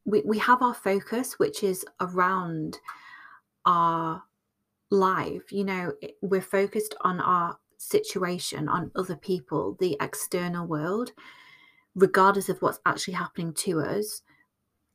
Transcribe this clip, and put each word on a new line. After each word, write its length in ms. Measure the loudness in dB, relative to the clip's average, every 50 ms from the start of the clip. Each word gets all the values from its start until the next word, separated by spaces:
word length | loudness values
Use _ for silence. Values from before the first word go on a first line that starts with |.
| -2
we, 200 | 2 2 2 4
we 140 | 2 0 2
have 240 | 4 4 4 6 4
our 100 | 2 0
focus, 640 | 0 0 0 0 0 0 -2 -4 -4 -4 -2 -2 0
which 260 | 0 0 0 0 0
is 220 | 0 0 -2 -6 -10 -8 -6
around 800 | -6 -2 0 2 2 2 2 0 -2 -4 -4 -4 -6 -6 -8 -10 -14 -18 -18 -18 -20 -20 -20 -20 -20 -20 -20 -20 _ _ _ _ 2
our 580 | 4 4 4 4 2 2 0 -2 -4 -4 -6 -10 _ _ _ _ _ _ _ _ _ _ _ _ 0
life. 640 | 2 4 4 4 2 0 -2 -4 -6 -8 -10 -8
You 140 | -4 -4 -2
know, 280 | -2 -2 -4 -4 -6 -6 -8
it, 140 | -10 -16 -12 _ -4
we're 180 | 0 0 0
focused 540 | 0 0 0 0 0 0 0 -2 -4 -4 -2 0
on 180 | 0 0 0 0
our 400 | 0 2 2 2 2 -2 -6 -10 _ _ _ -16
situation, 920 | -4 0 0 0 0 0 -4 -4 -2 -2 -2 -4 -6 -6 -6 -4 -2 -2
on 220 | -2 -2 -2 -4 -4
other 200 | -4 -4 -4 -6
people, 600 | -8 -4 -4 -4 -4 -4 -4 -4 -2 -2 -2 -2 -2
the 160 | -2 -2 0 -2
external 640 | -4 -6 -6 -8 -8 -4 -4 -4 -2 -2 -4 -4 -4
world, 460 | -4 -2 -2 -2 -2 -2 -2 -4 -6 -10 -16 -20 -20 -20 -20 -20 -20 -20 -20 _ _ _ _ _ _ 0
regardless 560 | 4 4 6 8 8 6 6 6 4 2 -2
of 80 | -2 0 0
what's 160 | 0 0 0 0
actually 300 | 0 0 0 -2 -4 -4
happening 400 | -6 -6 -6 -6 -6 -4 -4 -4
to 260 | -4 -2 0 0 0
us 440 | 0 0 -2 -2 -4 -4 -6 -12 -16 _ _ _ _ _ _ _ _ _ _ _ _ _ _